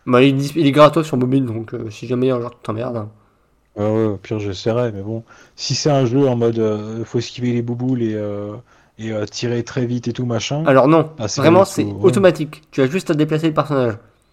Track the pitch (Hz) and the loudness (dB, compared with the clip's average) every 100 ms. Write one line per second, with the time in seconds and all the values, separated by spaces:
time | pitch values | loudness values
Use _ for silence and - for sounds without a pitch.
0 | - 123 139 135 143 160 147 143 147 165 | 2 4 6 4 -2 0 2 6 6 6
1 | 156 127 127 135 127 110 110 120 113 107 | 0 -2 0 0 -2 -6 -8 -10 -10 -10
2 | 120 123 131 123 120 - - 107 127 117 | -6 -2 0 -2 -4 -10 -8 -6 -6 -8
3 | 107 - _ _ _ _ _ 104 107 110 | -10 -16 _ _ _ _ _ -4 0 2
4 | 110 98 - 110 101 92 117 117 123 98 | 0 -2 -6 -6 -6 -4 -2 0 -2 -4
5 | 101 113 - - _ - - 131 156 139 | -8 -10 -12 -20 _ -10 -6 -2 2 2
6 | 127 131 139 120 117 113 110 107 107 113 | 2 2 2 2 0 0 0 -2 -6 -10
7 | 110 123 117 - 123 120 117 120 127 123 | -6 -6 -6 -6 -4 -2 -4 -4 -4 -2
8 | 113 107 104 101 104 110 - _ _ - | -2 -4 -6 -8 -10 -12 -18 _ _ -12
9 | 110 107 107 - 123 120 113 131 120 120 | -8 -6 -6 -6 -4 -4 -4 -4 -4 -4
10 | 123 120 123 117 - 143 156 135 127 160 | -6 -6 -4 -4 -4 -2 2 4 6 4
11 | 156 - 107 - 147 180 190 - 104 98 | 2 -4 -6 0 4 6 4 0 -4 2
12 | 170 165 185 156 151 - _ - 131 185 | 2 4 4 2 -4 -10 _ 0 0 0
13 | - 151 151 156 160 156 151 139 123 104 | -2 0 0 0 0 0 0 0 0 -4
14 | _ _ _ | _ _ _